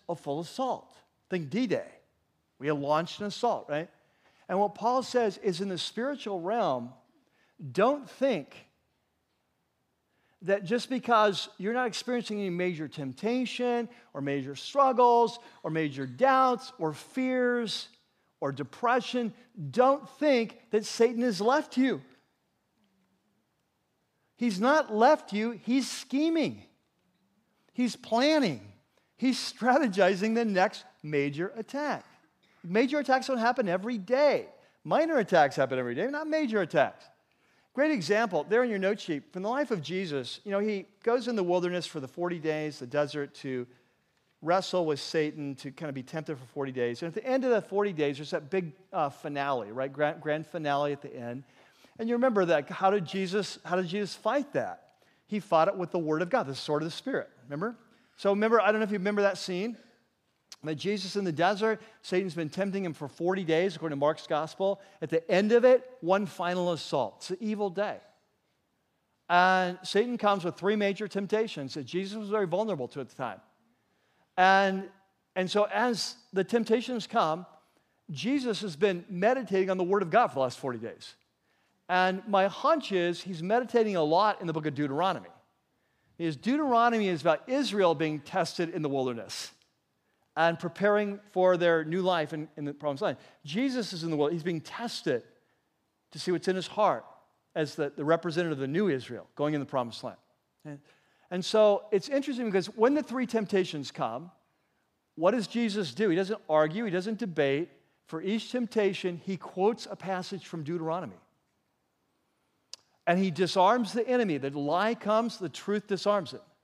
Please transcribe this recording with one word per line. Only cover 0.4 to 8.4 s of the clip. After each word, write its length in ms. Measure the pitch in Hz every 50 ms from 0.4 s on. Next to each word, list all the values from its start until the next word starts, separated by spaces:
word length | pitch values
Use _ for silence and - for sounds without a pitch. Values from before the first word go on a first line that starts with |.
assault. 540 | 175 - - - 262 254 214 - - - _ - _ _ _ _ _ _
Think 180 | 190 180 156 135
D-Day. 400 | 143 220 254 208 151 113 87 - - - _ _ _ _ _ _ _ _ _ _ _ _
We 120 | 131 151 151
launched 480 | 139 139 143 151 156 170 165 - -
an 60 | 202
assault, 440 | 208 - - - 240 196 117 - -
right? 180 | 143 151 165 - _ _ _ _ _ _ _ _ _ _ _ -
And 100 | 180 196
what 140 | 208 202 202
Paul 280 | - 202 233 247 254 233
says 360 | - - 247 233 208 185 -
is 240 | - 196 175 156 202
in 80 | 196
the 80 | 185 160
spiritual 640 | - - - 214 247 277 294 - - 220 196 180 165
realm, 500 | 180 220 240 202 165 131 123 120 123 127 - _ _ _ _ _ _ _ _ _ _ _ _ 185 135 120
don't 340 | 180 202 247 294 294 262 170
think 440 | - - 254 277 233 165